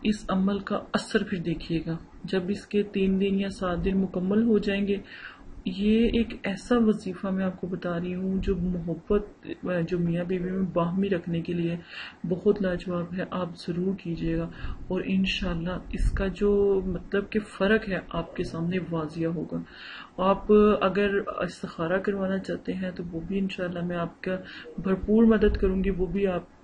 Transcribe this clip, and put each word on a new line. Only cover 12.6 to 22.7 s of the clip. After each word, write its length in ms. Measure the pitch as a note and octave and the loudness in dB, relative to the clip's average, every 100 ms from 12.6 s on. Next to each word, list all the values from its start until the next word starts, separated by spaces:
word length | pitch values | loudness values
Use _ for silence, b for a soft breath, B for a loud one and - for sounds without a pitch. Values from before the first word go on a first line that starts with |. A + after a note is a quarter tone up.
लाजवाब 520 | - F3 F#3+ F3 E3+ | 2 -2 -2 -4 -4
है, 140 | F3+ F3+ | -4 -4
आप 220 | F#3 F3 E3+ | -4 -6 -6
ज़रूर 360 | - F3 F#3 F#3+ | -6 -2 0 -2
कीजिएगा 540 | - E3 E3 E3 E3+ B B B - | -4 -2 0 0 -2 B B B -4
और 120 | F#3 | -4
इंशाल्लाह 880 | - F#3+ F#3+ - F#3 E3+ E3 F3+ - | 0 2 2 0 -2 -2 -4 -6 -6
इसका 340 | - - - G3 | 2 2 4 -2
जो 220 | F3+ G3+ G3+ G3+ G3 F#3 | 2 2 4 4 2 0
मतलब 400 | F3 - G3 G#3 | -6 -2 -2 0
कि 100 | G#3+ | -4
फ़र्क 500 | G#3 - G3 G#3+ G#3+ | -4 0 2 4 2
है 180 | F3+ - | -6 -4
आपके 300 | E3+ E3 - | -6 -6 -4
सामने 340 | E3+ E3 E3+ F#3 D#3+ | -6 -2 -2 -2 -2
वाजिया 380 | E3 D#3 E3 E3 | -4 -4 -2 -2
होगा। 340 | E3 - - E3+ B B B B - | -2 -4 -6 -8 B B B B -2
आप 300 | F#3 G3 - G#3 G#3 G#3 | 2 2 6 8 8 6
अगर 400 | G3 F#3 G3+ G3+ - - | 2 2 2 0 -2 -4
इस्तिखारा 540 | F3 - F#3 - E3 F#3+ | -4 -4 -10 -4 0 0
करवाना 380 | G3 G3 F#3+ G3 | 0 -2 0 -2
चाहते 320 | F#3+ F3 - | -2 -6 -4